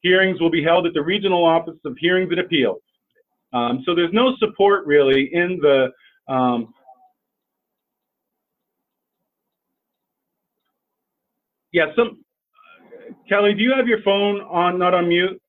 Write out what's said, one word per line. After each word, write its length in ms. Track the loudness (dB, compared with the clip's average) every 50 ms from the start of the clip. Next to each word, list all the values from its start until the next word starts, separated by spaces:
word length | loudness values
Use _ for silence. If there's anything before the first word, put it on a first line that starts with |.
Hearings 380 | 2 2 2 2 2 0 -2 -2
will 120 | -2 -2
be 120 | -2 0 0
held 220 | 2 0 2 0
at 80 | -2 -4
the 80 | -4
Regional 420 | -4 -2 -4 -2 -2 -2 0 2 2
Office 340 | 2 2 2 -2 -4 -16 _ _
of 140 | -12 -12 -4
Hearings 300 | -2 0 0 0 0 -2
and 80 | -4 -6
Appeals. 420 | -4 -2 -2 0 0 0 -2 -6 _ _ _ _ _ _ _ _ _ _ _ _ _ _
Um, 320 | -6 -4 -4 -2 -4 -4 -4
so 100 | -2 -2
there's 180 | -2 -2 0 0
no 220 | 0 0 0 0 -2
support 480 | -6 -6 -2 _ 2 2 2 0 0
really 480 | 2 2 4 4 4 2 2 0 0 -2
in 260 | -2 -2 -2 -4 0
the, 280 | 2 2 4 4 2 0 -4 _ _ _ _ _ _ -6
um, 460 | -2 0 0 0 0 -2 -6 -10 _ _ _ -20 -20 _ _ _ _ _ _ _ _ _ _ _ _ _ _ _ _ _ _ _ _ _ _ _ _ _ _ _ _ _ _ _ _ _ _ _ _ _ _ _ _ _ _ _ _ _ _ _ _ _ _ _ _ _ _ _ _ _ _ _ _ _ _ _ _ _ _ _ _ _ _ _ _ _ _ _ _ _ _ _ _ _ _ _ _ _ _ _ _ _ _ _ _ _ _ _
yeah, 160 | 0 0 0 0 0
some, 280 | -2 -2 -2 -4 _ _ _ _ _ _ _ _ _ _ _ -20 _ _ _ -20 -20 -20 -20 -20 _ _ -2
Kelly, 260 | 0 2 2 2 2
do 100 | 2 0
you 100 | 0 0
have 120 | 0 0 0
your 140 | 0 0 0
phone 380 | 0 0 2 0 0 -2 -4
on, 360 | -8 -6 -2 0 0 0 0 0
not 160 | 0 2 2
on 160 | 2 2 2
mute? 320 | 0 0 0 -2 -4 -8 _